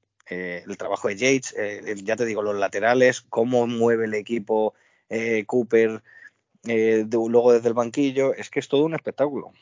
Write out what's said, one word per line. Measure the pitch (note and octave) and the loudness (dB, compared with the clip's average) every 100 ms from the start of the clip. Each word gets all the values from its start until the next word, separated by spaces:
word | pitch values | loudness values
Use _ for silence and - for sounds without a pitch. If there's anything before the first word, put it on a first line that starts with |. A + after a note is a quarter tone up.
| _ _ - | _ _ -12
Eh, | F#2 F2+ F2 G2 | -8 -8 -10 -10
el | G2 | -10
trabajo | F#2+ G2 A#2 | -6 -4 -4
de | G2+ | -2
Yates, | B2+ C3+ - - | 0 0 -2 -8
eh, | G#2 G2+ F#2+ | -8 -8 -10
el, | G2+ | -8
ya | G2 A2 | -4 -2
te | |
digo, | A2+ G#2 | -2 -2
los | G#2 G2+ | -4 -2
laterales, | F#2+ G#2 A2 B2+ B2+ B2 | -2 0 2 4 4 2
cómo | - A2+ A#2+ B2 A#2+ | -4 -2 0 2 0
mueve | A#2 A#2 A2+ A2 | 2 2 2 0
el | |
equipo, | G#2+ G2+ A#2 G#2 A2 G#2+ - _ _ - | -4 -4 -6 -2 0 -2 -4 _ _ -8
eh, | A2+ A2+ A2 G#2 | -6 -2 -2 0
Cooper, | B2+ A2+ A2+ A2+ A2 _ - - _ _ _ | -2 2 4 4 0 _ -20 -20 _ _ _
eh, | A#2 A2+ A2+ A2 A2 | -2 0 2 2 2
de-, | A#2 A2+ | 0 2
luego | A#2 B2 | 4 6
desde | A#2+ A#2 | 6 4
el | |
banquillo, | A#2 A#2 C#3+ C#3 C3 C3+ | 0 -2 0 0 2 0
es | - - | -2 -6
que | - | -6
es | - | 0
todo | C#3 | 0
un | D#3+ | 0
espectáculo. | D#3 - - D3 B2 - _ | -2 -6 -2 -2 -4 -10 _